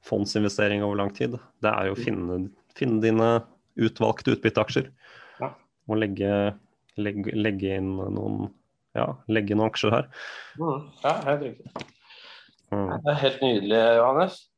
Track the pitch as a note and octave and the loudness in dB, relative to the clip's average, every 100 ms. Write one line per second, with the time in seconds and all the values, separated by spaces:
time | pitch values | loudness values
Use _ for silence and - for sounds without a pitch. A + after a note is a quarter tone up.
0 | - G#2 G2+ G#2+ G#2 G2+ G#2 G2+ G#2 G2+ | -4 -2 0 0 0 2 0 2 0 0
1 | G2+ G2+ A#2+ B2 - _ G#2+ A2 F#2+ G2 | -4 -2 -4 -4 -14 _ -2 0 -2 -2
2 | A#2+ G2+ F2 F2+ G2 _ _ - C3+ A2+ | -4 -4 -4 -4 -6 _ _ -4 0 2
3 | A2+ A2 A2+ A#2 A2+ _ _ - A2+ - | 4 4 4 2 -2 _ _ -2 -2 2
4 | A2 - - A#2+ A2+ A2+ A2 - C3 _ | 0 2 0 2 2 2 0 -2 -2 _
5 | - - - - C3+ - _ _ - G#2+ | -20 -20 -20 -10 -10 -12 _ _ -4 -2
6 | G#2+ G2 G2 G2+ G2+ G2+ _ _ _ - | -2 -2 0 2 0 -4 _ _ _ -6
7 | G#2 G2+ G#2 A2 G#2+ G2 F#2+ F#2+ F#2+ F#2+ | -4 -4 -4 0 0 0 -2 -2 -4 -4
8 | G2 G2+ G#2 G#2 G2+ _ _ _ _ - | -4 -4 -4 -4 -6 _ _ _ _ -4
9 | - C3 - A2 G#2 G#2 A2 - G#2+ A#2 | -4 -4 -2 0 2 2 2 2 2 2
10 | C3+ - - - - - D#3+ C#3 D3+ - | -2 -12 -16 -16 -18 -8 -4 -4 -8 -4
11 | C#3+ E3+ C#3 D3 C3+ A2 - - - _ | -2 0 0 -2 -4 -10 -14 -14 -14 _
12 | _ - - - - _ _ G2+ G2 - | _ -20 -20 -20 -20 _ _ -4 -2 -2
13 | D3 D3 C3+ - C3+ A2 G2+ A2 A2+ A#2 | -2 2 0 2 0 2 4 4 6 6
14 | B2 C3+ F#3 - _ | 6 4 0 -2 _